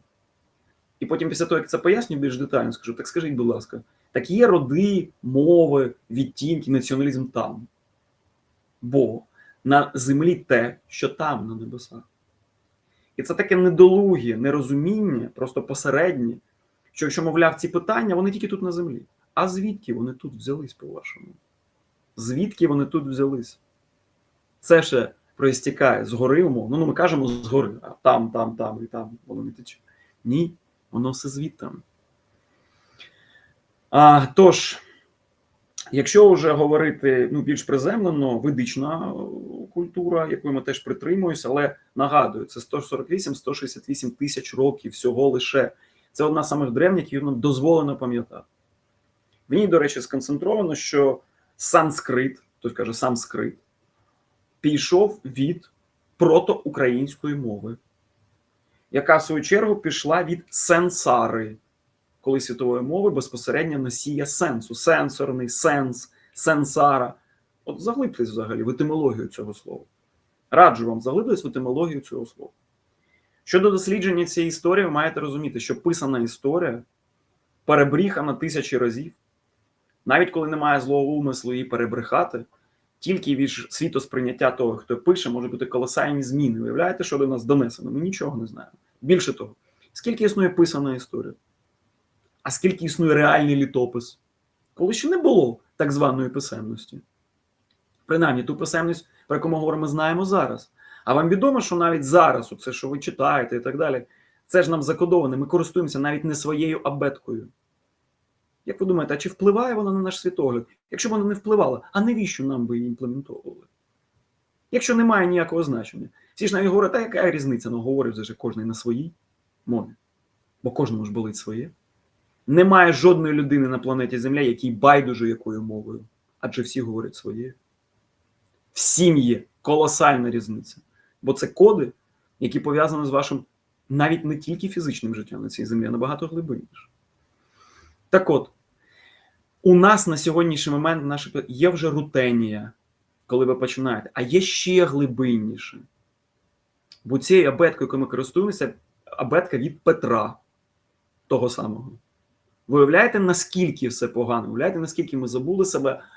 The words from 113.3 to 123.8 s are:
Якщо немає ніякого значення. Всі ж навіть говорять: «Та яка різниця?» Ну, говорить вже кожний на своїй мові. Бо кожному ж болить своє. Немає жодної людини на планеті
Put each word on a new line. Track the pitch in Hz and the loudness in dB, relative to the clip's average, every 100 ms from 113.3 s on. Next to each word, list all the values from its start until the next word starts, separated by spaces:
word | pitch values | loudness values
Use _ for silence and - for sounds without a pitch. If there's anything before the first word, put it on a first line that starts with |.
| - 92 - _ _ _ _ _ _ _ _ _ _ _ | -16 -18 -20 _ _ _ _ _ _ _ _ _ _ _
Якщо | 240 240 233 | -2 2 4
немає | 233 208 180 | 4 4 4
ніякого | 180 165 165 | 2 0 -2
значення. | 151 120 107 - 123 _ _ - | -2 -4 -8 -14 -16 _ _ -6
Всі | 208 | -2
ж | 190 | 0
навіть | 196 | 2
говорять: | 196 220 | 4 2
«Та | 233 | 0
яка | 226 180 180 | -2 0 0
різниця?» | 160 135 120 117 | 0 -2 -4 -4
Ну, | 117 | -6
говорить | 120 139 120 107 | -2 0 -2 -4
вже | 107 | -10
кожний | 113 117 110 110 | -8 -8 -6 -6
на | |
своїй | 113 120 120 165 - _ _ _ _ - | -6 -4 -4 -6 -14 _ _ _ _ -6
мові. | 120 - - _ _ _ _ _ _ | -6 -6 -14 _ _ _ _ _ _
Бо | 123 | -6
кожному | - 127 110 107 | -2 -2 -4 -6
ж | |
болить | 104 110 104 | -6 -8 -8
своє. | - 110 160 - _ _ _ _ _ _ - | -10 -10 -12 -16 _ _ _ _ _ _ 2
Немає | 156 190 190 170 | 6 8 8 8
жодної | 139 175 170 156 | 6 6 6 4
людини | 151 143 143 131 | 0 2 2 2
на | |
планеті | 127 | -2